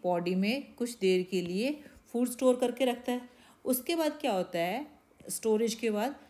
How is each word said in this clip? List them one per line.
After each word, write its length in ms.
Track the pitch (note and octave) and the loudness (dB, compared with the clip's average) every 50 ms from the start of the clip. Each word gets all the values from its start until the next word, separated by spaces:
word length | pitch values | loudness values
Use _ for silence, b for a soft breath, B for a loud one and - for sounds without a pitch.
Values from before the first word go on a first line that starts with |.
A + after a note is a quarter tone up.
| - | -2
बॉडी 320 | F3+ F3+ F3 F3 F3 F#3 | 0 0 0 0 0 0
में 380 | F#3 F#3+ G#3 A#3+ C#4 C#4+ - - | 2 2 2 0 -2 -4 -8 -8
कुछ 240 | - A#3+ A#3+ A#3+ - | -6 -6 -6 -4 0
देर 240 | F#3+ F#3+ F#3 F#3 F3+ | 2 4 4 4 2
के 180 | F3+ - F#3 | 0 -2 -2
लिए 440 | F3 F3 F3 F#3+ A3+ C4+ D4+ D4+ B B B B B - | -2 -2 -2 0 0 0 -2 -4 B B B B B -6
फूड 220 | - A#3+ B3 A#3+ | -2 0 0 0
स्टोर 260 | - - C4 B3+ B3 | 0 2 4 4 4
करके 280 | B3 B3+ A#3+ A#3+ - C4+ | 4 2 -2 0 0 0
रखता 280 | B3+ A#3+ A#3+ - - B3 | 0 0 -2 -2 -4 -4
है। 160 | B3 B3 B B B B B B B - | -4 -6 B B B B B B B -2
उसके 320 | - C4 B3+ B3 - E4+ | -2 -2 0 0 -2 0
बाद 160 | E4 D#4+ D4+ D4+ D4+ | 0 0 0 -2 -2
क्या 120 | - C4+ G#3+ | -2 0 0
होता 260 | F#3 F3+ F3+ - F3 | 0 0 -2 -2 -2
है, 280 | E3 F3 F#3+ B3 D4+ - - - _ _ _ _ - - | 0 0 -2 -4 -6 -8 -14 -20 _ _ _ _ -12 -10
स्टोरेज 460 | F#3 - - A3+ A3 G#3+ A#3 A3+ A3 | -10 -4 0 2 2 2 2 0 0
के 160 | - - A3+ | -2 -2 -2
बाद 260 | G#3+ G#3 G#3+ C4 D4 B B B | 0 0 -2 -2 -4 B B B